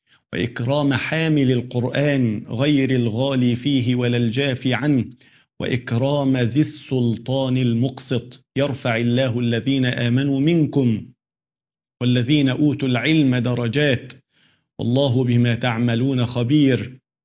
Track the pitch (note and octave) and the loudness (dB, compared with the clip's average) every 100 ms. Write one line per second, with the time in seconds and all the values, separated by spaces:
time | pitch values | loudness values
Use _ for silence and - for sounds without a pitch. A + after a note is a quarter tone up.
0 | _ _ _ - A#2+ - A#2+ C#3+ C#3+ B2+ | _ _ _ -6 -4 -4 -2 0 0 0
1 | - D#3+ D#3+ D3+ B2+ B2 B2 B2 B2 C3+ | -2 -2 0 2 2 0 -2 -4 -2 -2
2 | D3 C#3 A#2 G#2 - A2+ C#3+ D3 C3 B2+ | 0 0 0 -2 -6 -2 0 2 0 0
3 | A#2 A2 C#3 C3+ B2 A#2+ C#3+ C#3 A#2 B2 | -2 -2 -2 0 0 0 0 0 0 0
4 | B2 A#2+ A#2 A#2 C#3 B2+ C3 A#2 D3 C#3 | 0 0 0 0 -2 -2 -2 -2 0 0
5 | G#2 - - _ _ _ - B2 - A#2 | -2 -10 -20 _ _ _ -4 -4 -2 -2
6 | C3+ C#3+ C3+ C3 A#2 B2+ D#3 - - C3 | 0 0 0 2 0 2 0 -4 -6 -2
7 | A#2+ A2 - C3+ C3 B2+ B2 A2+ C3 - | 0 -2 -4 -2 0 0 0 0 -2 -4
8 | - B2 - - _ C3 C#3 C3 C3 A2+ | -4 -4 -4 -18 _ -2 -2 -2 -2 0
9 | A#2+ A#2+ C3 A#2 A#2+ A#2 B2+ C#3 B2+ B2 | 2 2 0 0 0 0 0 0 0 0
10 | A#2+ B2 C#3 C3+ D3 E3+ C#3+ C#3+ B2+ G#2+ | 0 0 0 0 2 2 2 2 2 0
11 | - _ _ _ _ _ _ _ _ _ | -6 _ _ _ _ _ _ _ _ _
12 | B2 B2 A#2+ D3+ C3+ B2 D3 B2+ C3+ B2 | 0 2 2 2 2 2 0 2 -2 0
13 | C3 D#3+ C3+ B2+ A#2+ B2 A#2 C#3 D3 A#2+ | 2 4 4 2 0 -2 -2 0 2 0
14 | - - _ _ _ _ _ - A2 B2+ | -4 -20 _ _ _ _ _ -6 -2 2
15 | C#3 B2 B2 A#2+ A#2+ A#2 B2 A2+ A#2+ A#2 | 2 2 2 2 2 0 -2 0 0 0
16 | C3+ B2+ A#2+ B2 A#2+ D3+ C3+ A#2+ - - | 0 0 -2 -2 0 4 4 2 -2 -14
17 | _ _ | _ _